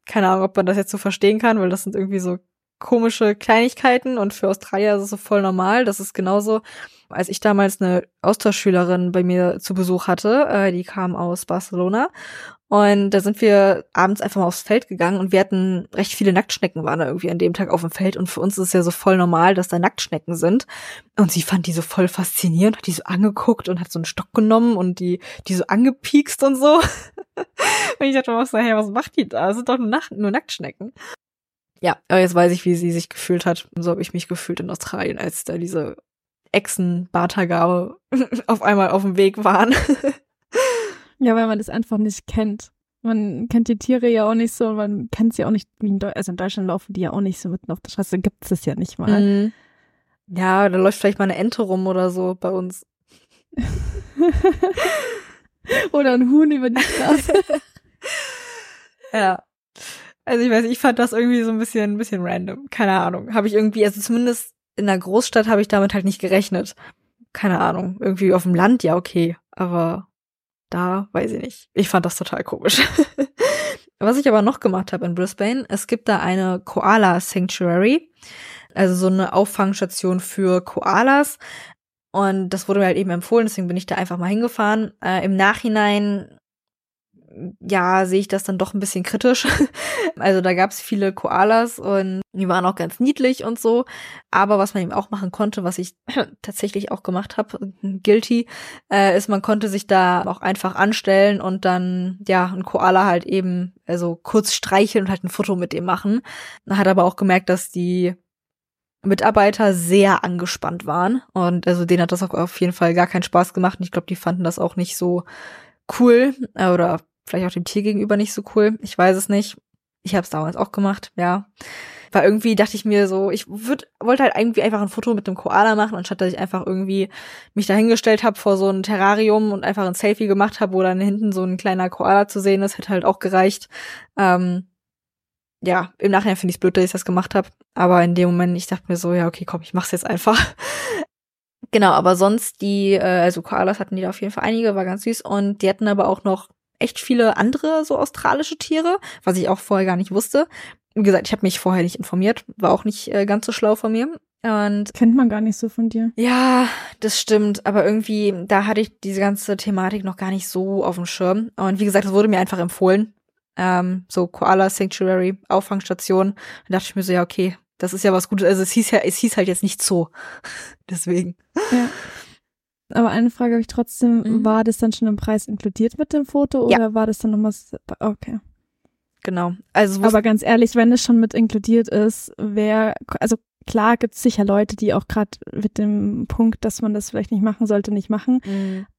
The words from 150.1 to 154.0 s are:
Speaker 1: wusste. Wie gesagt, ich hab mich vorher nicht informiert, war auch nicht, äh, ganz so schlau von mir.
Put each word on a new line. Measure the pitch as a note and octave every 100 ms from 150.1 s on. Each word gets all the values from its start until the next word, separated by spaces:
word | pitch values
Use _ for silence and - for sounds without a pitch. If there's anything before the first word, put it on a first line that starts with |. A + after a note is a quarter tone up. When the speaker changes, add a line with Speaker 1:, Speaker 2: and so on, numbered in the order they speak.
Speaker 1:
wusste. | G3 - C#4 E4 - - - _
Wie | G#3+
gesagt, | G3+ F#3 -
ich |
hab | A3
mich | F#3+ -
vorher | F#3 F#3
nicht | F3 -
informiert, | - F3+ G3+ A#3 - -
war | F#3+
auch | F#3
nicht, | G#3+ - -
äh, | G3+
ganz | G3+ G#3 A#3+
so |
schlau | - G#3+
von | G#3+ A3
mir. | A3+